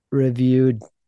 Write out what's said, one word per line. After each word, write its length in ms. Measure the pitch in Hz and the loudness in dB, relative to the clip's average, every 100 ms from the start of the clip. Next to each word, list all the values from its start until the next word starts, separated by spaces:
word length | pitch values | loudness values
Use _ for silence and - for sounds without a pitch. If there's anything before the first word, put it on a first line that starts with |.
| _ | _
reviewed. 680 | 139 131 120 127 127 131 113 - _ | -2 -2 0 0 2 2 -2 -8 _